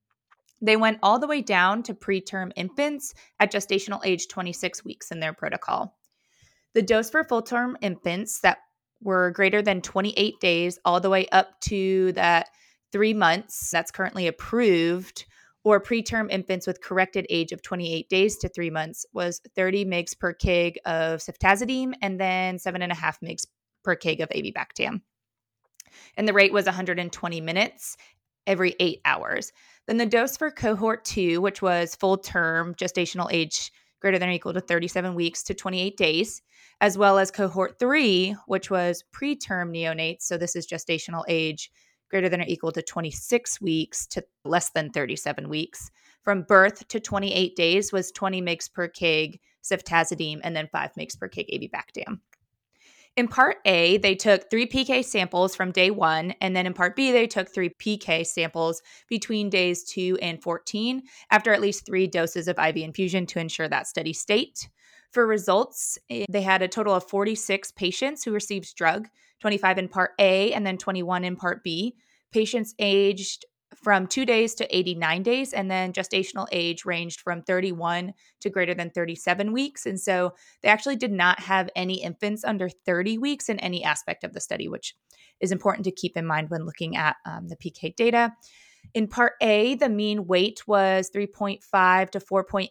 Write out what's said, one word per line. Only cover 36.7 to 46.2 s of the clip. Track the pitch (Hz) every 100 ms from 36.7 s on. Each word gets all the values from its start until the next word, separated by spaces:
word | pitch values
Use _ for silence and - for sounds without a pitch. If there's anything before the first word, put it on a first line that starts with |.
| -
as | 208 190
well | 202 196
as | 190
cohort | - 196 170 185 -
three, | 247 294 254 185 185 202 -
which | 190 -
was | 185 175 170 -
preterm | - 277 294 - 185 175 165
neonates. | 165 160 160 -
So | - 175
this | 170 175
is | 165
gestational | 165 - 165 - 170 165
age | 170 160 151 - _ _ _ -
greater | 190 180
than | 175
or | 160
equal | 165 165
to | 160
twenty-six | 160 - 165 - - 240 233 -
weeks | 190 160 160 196 -
to | - - _
less | 139 170 -
than | 165 151
thirty-seven | 151 131 143 - 147 147
weeks. | 151 160 - - _ _ _